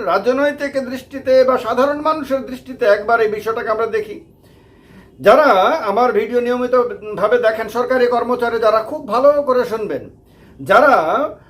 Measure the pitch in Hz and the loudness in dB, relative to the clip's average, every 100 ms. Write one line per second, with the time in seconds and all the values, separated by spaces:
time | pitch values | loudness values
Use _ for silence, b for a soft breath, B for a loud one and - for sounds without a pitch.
0 | 196 185 208 262 285 285 285 269 240 254 | -2 0 0 0 -2 -2 -6 -6 -6 -8
1 | - 269 262 262 254 254 220 240 277 294 | -12 -8 2 4 4 2 0 0 0 0
2 | 311 311 262 269 240 247 - 254 220 208 | -2 -2 -2 -4 -6 -12 -14 -2 2 2
3 | 208 233 214 208 214 226 233 214 226 214 | 2 0 0 -2 -6 -6 -4 -2 -2 -4
4 | - - - _ b b b b b b | -6 -10 -20 _ b b b b b b
5 | b - 175 254 294 196 208 311 214 202 | b -2 4 4 4 4 2 0 -2 0
6 | 247 202 226 240 240 247 247 254 240 196 | 0 0 -2 -2 -2 -2 0 0 0 -6
7 | 214 208 208 240 220 220 226 233 247 254 | -12 -2 0 2 2 -2 -4 -4 -2 0
8 | 240 240 240 247 233 226 220 220 220 302 | 0 0 -2 -2 -2 0 2 2 -2 -8
9 | 240 226 277 294 269 247 190 220 202 135 | -4 2 2 2 2 0 -2 -4 -6 -8
10 | 101 - b b b - 135 202 285 226 | -10 -20 b b b -8 2 4 6 4
11 | 160 208 302 b | 2 -2 -4 b